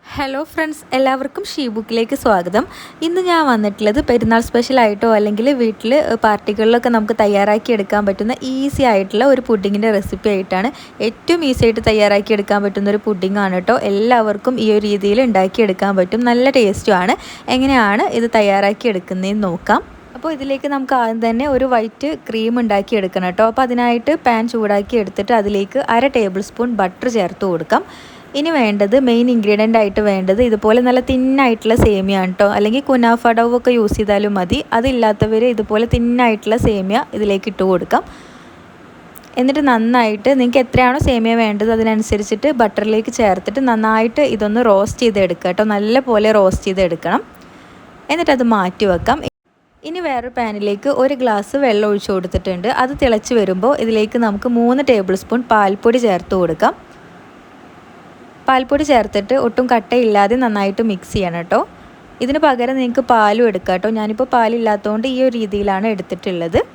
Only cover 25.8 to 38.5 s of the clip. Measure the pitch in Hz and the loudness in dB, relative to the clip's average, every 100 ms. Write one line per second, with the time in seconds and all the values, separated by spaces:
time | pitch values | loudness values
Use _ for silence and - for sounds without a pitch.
25.8 | - 233 269 262 202 185 208 - 247 220 | -2 0 0 0 -2 -2 -8 -6 -4 -2
26.8 | 185 185 254 226 175 180 196 170 160 226 | -2 -2 -4 -2 -4 -4 -4 -4 0 -2
27.8 | 392 - - - - 277 311 320 220 208 | -2 -18 -20 -20 -10 -4 -2 0 0 0
28.8 | 202 247 262 233 247 240 208 208 220 226 | 2 2 2 2 2 0 2 2 2 2
29.8 | 208 202 208 190 185 196 247 214 214 240 | 2 0 0 0 0 2 2 2 2 4
30.8 | 247 254 247 262 262 269 262 226 214 233 | 4 2 0 0 0 2 2 0 0 2
31.8 | 233 202 190 196 185 185 202 208 208 247 | 2 2 0 -2 -2 0 0 2 0 -2
32.8 | 285 262 233 233 233 233 233 240 240 247 | 0 2 2 2 2 2 2 2 2 2
33.8 | 208 - 208 202 208 196 180 240 - 233 | 2 0 0 0 0 -2 -2 -4 -2 -2
34.8 | 254 254 220 208 214 220 247 226 208 214 | 0 2 0 2 0 2 0 0 -2 -2
35.8 | 233 247 233 247 240 214 214 233 240 202 | 0 0 0 2 2 0 -2 0 0 0
36.8 | 190 214 - - 214 196 202 190 190 180 | -2 -2 -4 -4 -2 -2 -4 -2 0 0
37.8 | - 262 - - - - - | 0 -2 -2 -18 -20 -20 -20